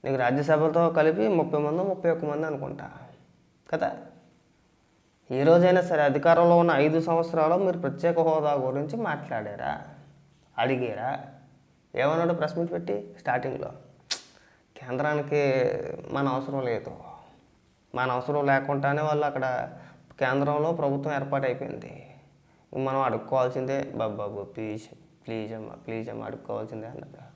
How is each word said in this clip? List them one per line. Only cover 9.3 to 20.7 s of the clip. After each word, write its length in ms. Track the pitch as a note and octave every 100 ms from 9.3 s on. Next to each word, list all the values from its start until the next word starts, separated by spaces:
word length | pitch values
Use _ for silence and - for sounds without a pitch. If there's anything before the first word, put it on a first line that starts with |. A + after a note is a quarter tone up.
| A2+ G#2+ G2+ C#3 D3 - - - - _ _ _ -
అడిగారా? 640 | B2 C3 B2 G#2 A#2+ C#3+ - - - _ _ _ _ -
ఏమన్నాడు 380 | C3+ D#3+ E3+
ప్రెస్ 240 | E3+ D3+ E3
మీట్ 140 | E3+
పెట్టి 420 | F3 F3 G3+ - -
స్టార్టింగ్లో? 480 | - B2+ C3 C3 - - - - _ - - - _ _ _ -
"కేంద్రానికి 880 | B2+ B2+ D3 D3 C#3 D3 C#3 C3 B2 - - - -
మన 160 | C#3 C#3
అవసరం 340 | C3 C3+ C#3
లేదు, 300 | B2+ A2 - - - - - - _ _ _ _ _ B2+
మన 160 | B2+
అవసరం 340 | B2+ B2+ D3 C#3+
లేకుండానే 560 | C3+ C#3 C#3+ C#3 C#3+
వాళ్ళు 240 | D3+ D3 D3
అక్కడ 440 | C#3 C3 B2 - - - - _ -
కేంద్రంలో 520 | C3 C3+ C#3+ D3 D#3